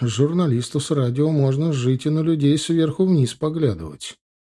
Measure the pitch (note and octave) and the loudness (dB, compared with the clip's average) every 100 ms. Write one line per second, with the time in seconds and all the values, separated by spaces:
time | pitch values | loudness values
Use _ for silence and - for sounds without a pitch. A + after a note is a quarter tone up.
0 | B2 A2 C#3+ F3 E3+ A#2+ A#2+ D3+ C#3 D3 | -2 0 0 2 0 0 -2 -4 -2 0
1 | B2 B2+ D#3 D3+ C3+ C3+ E3 C#3+ B2 C3 | 0 0 0 2 2 0 0 0 0 0
2 | D3+ D3+ D#3+ D#3+ C#3+ D3 - E3 D#3+ D3 | 0 0 0 2 2 2 0 0 0 0
3 | F#3+ E3+ B2 - D#3 D#3+ D3 F#2 D#2+ C#2+ | 2 2 2 -2 -4 0 -2 -2 -8 -14
4 | - - _ _ | -16 -18 _ _